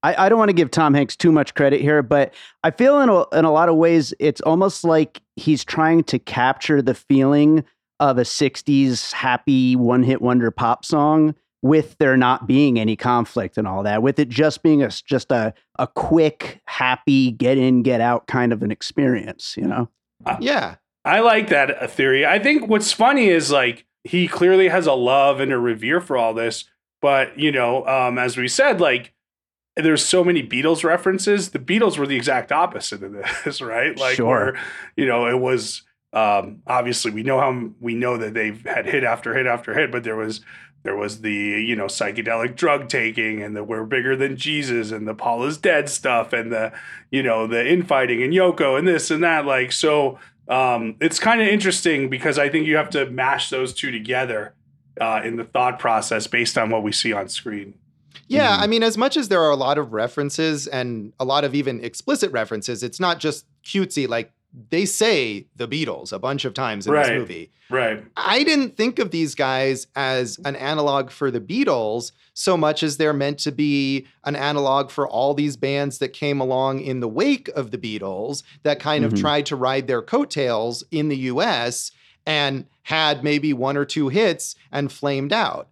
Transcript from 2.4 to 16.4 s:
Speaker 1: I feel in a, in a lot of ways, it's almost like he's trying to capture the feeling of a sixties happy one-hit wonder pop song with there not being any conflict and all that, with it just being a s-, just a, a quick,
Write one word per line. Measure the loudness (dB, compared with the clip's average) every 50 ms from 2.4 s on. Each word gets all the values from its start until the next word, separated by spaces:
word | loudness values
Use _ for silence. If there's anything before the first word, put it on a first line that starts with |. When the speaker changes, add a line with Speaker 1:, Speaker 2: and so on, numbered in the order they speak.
| -20 -20 _ _ -2
Speaker 1:
I | -2
feel | 2 4 6 6 6 6
in | 6 6
a, | 6 4 4 2
in | 2 4 4
a | 6
lot | 6 6 4 4
of | 6
ways, | 6 6 6 6 4 4 2 -4 _
it's | 0 0 0 2
almost | 0 2 2 4 4 2 0 0 0
like | 2 4 4 2 2 _ -20 _ _ _
he's | -4 0 2 2 2 0
trying | -4 -2 0 2 4 4 4 4
to | 2 -2 -4
capture | _ -4 -2 0 2 2 2 0 0 2 2 2
the | 2 2 -2
feeling | -2 _ _ 2 4 4 4 4 6 6 6 4 4 2 _ _ _ _ _ _ _
of | 2 2 2 2
a | 0
sixties | -2 0 -2 -2 -2 -2 -4 -2 2 2 4 4 2 0 -2 -4 -8 -8
happy | -4 0 0 0 0 _ 2 2 4 4 4 2
one-hit | 2 4 4 4 4 4 2 2 0
wonder | 2 2 2 4 2 2
pop | 0 0 0 0 0 0 -2
song | -2 0 2 4 4 4 4 4 2 0 _ _ _ _ _ 2
with | 4 4 4 2 0 0 _
there | 4 4 6
not | 6 4 4 2 0 0
being | 2 4 4 4 4 4 2
any | 2 0 -2
conflict | 0 0 2 2 2 0 0 -4 -6 -6 -4 _ -4
and | -4 -4
all | -4 -4
that, | -2 0 0 2 2
with | 2 2 2
it | 0 0
just | 2 2 2 2 2 2
being | _ 4 4 4 4
a |
s-, | 0 -2 -8
just | -6 -2 -2 -2 0 _
a, | 0 0 0 -2 -6 _ _ _ _ -6
a | -6 -4
quick, | _ -6 -2 2 4 4 4 4 2 _